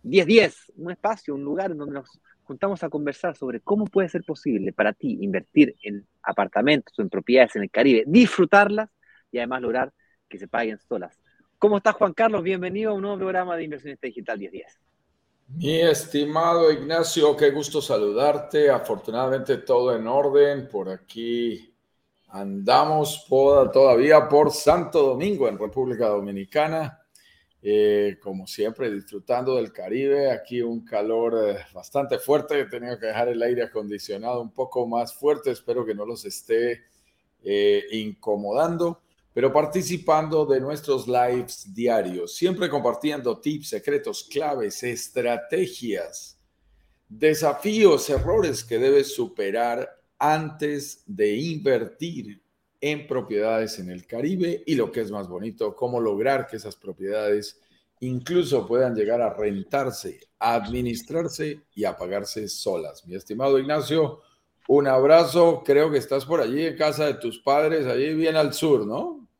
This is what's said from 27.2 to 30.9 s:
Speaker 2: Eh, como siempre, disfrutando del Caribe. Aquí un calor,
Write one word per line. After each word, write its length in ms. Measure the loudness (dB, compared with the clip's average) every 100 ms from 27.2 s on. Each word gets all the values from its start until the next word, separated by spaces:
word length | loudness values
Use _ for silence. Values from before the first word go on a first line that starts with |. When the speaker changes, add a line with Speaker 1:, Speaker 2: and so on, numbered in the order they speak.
| _ _ _ _ 0
Speaker 2:
Eh, 480 | 4 4 4 0 -2
como 240 | -10 -10 -10
siempre, 420 | -4 -4 -2 -6
disfrutando 640 | -6 -10 -16 -4 -2 0 -2
del 160 | -4
Caribe. 580 | -8 -6 -2 0 2 2
Aquí 300 | -2 -4 -4
un 240 | -4 -6
calor, 640 | -4